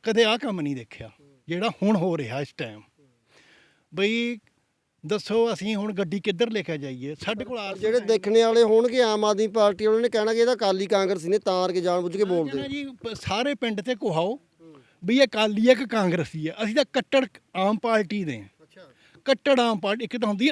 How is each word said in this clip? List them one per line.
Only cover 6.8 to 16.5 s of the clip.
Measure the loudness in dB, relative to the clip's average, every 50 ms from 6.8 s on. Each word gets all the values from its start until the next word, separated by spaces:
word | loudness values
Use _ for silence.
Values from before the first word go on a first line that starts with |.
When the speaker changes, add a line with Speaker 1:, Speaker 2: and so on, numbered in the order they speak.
| -6 -10 -10 -8 -10 -10 -10
Speaker 1:
ਸਾਡੇ | -8 -6 -6 -6 -6 -8
ਕੋਲ | -8 -8
Speaker 2:
ਪਰ | -8 -8
Speaker 1:
ਆਰ | -8 -8
ਸੀ | -4
Speaker 2:
ਜਿਹੜੇ | -2 0 0 0
ਦੇਖਣੇ | 2 2 0 0 2 4 4 4 4
ਵਾਲੇ | 6 6 6 6
ਹੋਣਗੇ | 6 6 4 4 4 4 2
ਆਮ | 2 4 2 2 2
ਆਦਮੀ | 0 2 2 0
ਪਾਰਟੀ, | 0 2 4 4 4 4 2 2
ਉਹਨਾਂ | 2 2 2
ਨੇ | 2 0
ਕਹਿਣਾ | 0 0 0 0 2
ਕਿ | 2
ਇਹ | 2
ਤਾਂ | 2 2
ਅਕਾਲੀ | 2 2 0 2 0 0
ਕਾਂਗਰਸੀ | 0 2 2 2 0 -2 -4 -2 -2
ਨੇ, | -2 0
ਤਾਂ | _ 0 0 2 0
ਕਰਕੇ | 0 0 0
ਜਾਣਬੁੱਝ | 0 0 0 0 -2 -2 -2
ਕੇ | -2 0
Speaker 1:
ਮੈਂ | 0 0
Speaker 2:
ਬੋਲਦੇ | 0 0 -2
Speaker 1:
ਕਹਿੰਦਾ | -4 -6 -6
Speaker 2:
ਆ। |
Speaker 1:
ਜੀ, | -6 -8 -8 -10
ਪ-, | -12 -14 -12 -12 -12 -12
ਸਾਰੇ | -8 -6 -4 -2 -2 -2 -2 -4
ਪਿੰਡ | -4 -4 -4 -4 -4
ਤੇ | -4 -6 -6
ਕੁਹਾਓ | -4 -4 -2 -2 0 -2 -2 -4 -8 _ _ _ _ -20 -20 -20 -20 _ _ _ _ -2
ਵੀ | 0 4 4
ਇਹ | 4
ਅਕਾਲੀ | 4 4 0 0 0 2 4 6 6
ਹੈ | 6
ਕਿ | 6 2
ਕਾਂਗਰਸੀ | -2 0 2 2 2 2 0 -2 -4 -6 -6 -6
ਹੈ, | -6